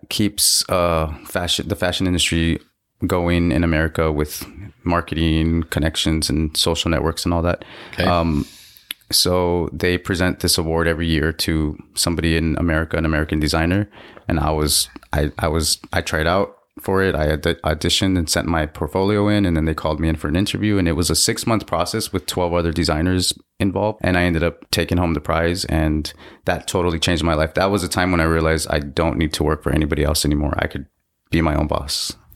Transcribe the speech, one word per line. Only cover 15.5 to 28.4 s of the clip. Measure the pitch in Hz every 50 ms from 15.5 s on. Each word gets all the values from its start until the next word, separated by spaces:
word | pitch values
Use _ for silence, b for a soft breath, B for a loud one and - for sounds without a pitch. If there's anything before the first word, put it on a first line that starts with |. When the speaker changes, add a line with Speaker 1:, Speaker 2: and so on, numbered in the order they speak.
| 78 82 78 - - - - - -
Speaker 1:
I | 87
tried | - - 85 78 80
out | 85 90 98 101 - - _ _ _ - -
for | - 98 95 95 95
it. | 95 82
I | 73 78 76
aud-, | 78 73 - 85 80 - -
auditioned | 78 80 78 - 87 - - 95 95 92
and | 90 80 -
sent | - - -
my | - 85 80 76
portfolio | 76 - - 85 73 - 95 95 101 107 104 101
in, | 104 104 104 98
and | 87 82
then | 78 80
they | 80 80
called | - - 78 78 73
me | 82 80
in | 76
for | - -
an | 73 76
interview. | 90 104 - - - 101 107 101
And | 98 87
it | 85 78
was | 80 87 -
a | 82
six-month | - - - 113 - - 120 113 101 -
process | - - 82 87 - - 113 - -
with | - - -
twelve | - - 92 90 85 85
other | 87 85 85
designers | 80 85 82 85 78 78 85 92 92 90 87 - - - - _ _ -
involved. | 98 98 90 98 104 107 107 -
And | - 92 90
I | 87 87
ended | 90 82 80 82
up | 85 - - - -
taking | - 87 82 - 92
home | 90 87 82 80
the | 76
prize, | - - 80 80 85 85 87 90 -
and | - 80 80 80 78 76 78 76 - - B B B B B B
that | 92 87 82 -
totally | - - 92 87 87 82 80
changed | - 92 85 78 80
my | 82 80
life. | 76 76 76 -
That | 87 95 98
was | 104 98 90
a | 85
time | - - 90 92
when | 87 82
I | 80
realized | 82 80 82